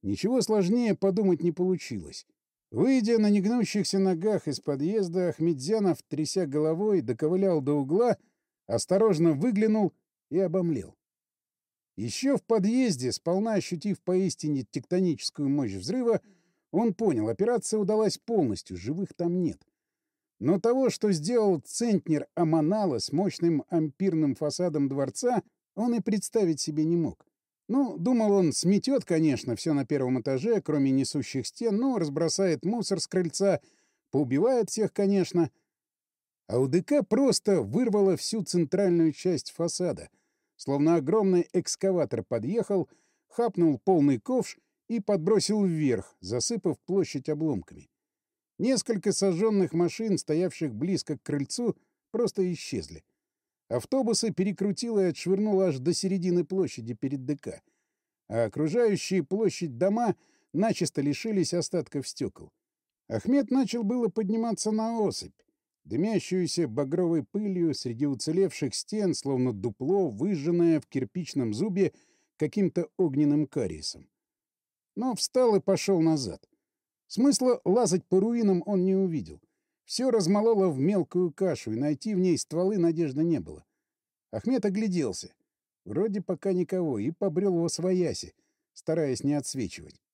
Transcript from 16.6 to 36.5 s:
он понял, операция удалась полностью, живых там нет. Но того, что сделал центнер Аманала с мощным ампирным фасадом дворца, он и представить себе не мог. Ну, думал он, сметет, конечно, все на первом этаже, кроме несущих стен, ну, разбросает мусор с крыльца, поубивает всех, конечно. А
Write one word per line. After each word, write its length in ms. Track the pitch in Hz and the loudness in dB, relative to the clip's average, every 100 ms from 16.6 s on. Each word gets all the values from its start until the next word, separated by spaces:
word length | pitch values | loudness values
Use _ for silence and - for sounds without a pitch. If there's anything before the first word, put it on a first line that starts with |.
| _ | _
он 240 | 175 233 | 0 0
понял, 340 | - 220 123 110 | 0 0 0 -2
операция 500 | 113 214 247 - 220 | 0 0 0 -2 -2
удалась 380 | 190 214 214 - | 0 2 0 -2
полностью, 640 | - 226 131 95 - 92 | -2 0 0 -2 -8 -10
живых 340 | 98 165 190 | -6 -6 -8
там 300 | - 170 180 | -4 -2 0
нет. 180 | 165 78 _ _ _ _ _ _ _ _ | -2 -4 _ _ _ _ _ _ _ _
Но 180 | 131 190 | 0 2
того, 300 | 233 262 254 | 2 2 0
что 240 | - 214 | 0 0
сделал 480 | 165 156 240 214 165 | 0 0 2 2 0
центнер 680 | - - 233 190 - 151 - | -4 -4 2 2 2 -2 -2
Аманала 680 | - 165 160 151 214 196 120 | -2 2 2 2 2 0 -2
с 120 | - | -2
мощным 520 | 147 196 - 170 151 - | 0 0 0 0 0 0
ампирным 680 | 170 156 - 190 165 147 | -2 -2 0 0 2 0
фасадом 540 | 123 151 143 180 151 139 | 0 -4 -2 -2 0 0
дворца, 540 | 139 135 - 247 233 - _ _ | 0 -4 -2 0 0 -4 _ _
он 200 | - 240 | -4 0
и 60 | 233 | 0
представить 600 | 220 208 - 226 185 151 | 0 -2 0 0 2 0
себе 260 | - 151 156 | -2 0 2
не 100 | 170 | 2
мог. 300 | 147 - _ _ _ _ - | 0 -4 _ _ _ _ -2
Ну, 280 | 254 254 185 | 0 0 -2
думал 360 | 185 240 214 | 0 2 4
он, 200 | 202 170 | 4 4
сметет, 520 | - 170 202 - 269 | 2 2 2 2 -2
конечно, 500 | - 165 160 127 127 113 | 0 2 2 2 -4 -4
все 160 | 165 | -2
на 140 | 143 135 | -2 0
первом 340 | 147 127 127 | -2 0 -2
этаже, 400 | 135 131 202 214 | 0 -2 0 0
кроме 300 | - 151 135 | 0 0 2
несущих 560 | 135 131 147 120 - - | 2 0 -4 -4 -6 -8
стен, 300 | - 233 202 | -4 -2 0
ну, 200 | 269 233 | 0 0
разбросает 680 | 156 143 165 - 190 151 | -2 0 0 2 0 0
мусор 360 | 175 233 190 185 | -2 -2 -2 -4
с 60 | - | -2
крыльца, 540 | 185 175 - 196 160 _ _ _ _ _ | -2 -2 0 0 0 _ _ _ _ _
поубивает 580 | 135 135 135 226 254 196 | -2 0 2 2 2 0
всех, 240 | - 208 | -2 -2
конечно. 580 | - 196 196 175 175 165 _ _ _ _ _ _ _ _ _ | 0 2 2 2 0 0 _ _ _ _ _ _ _ _ _
А 100 | - | -4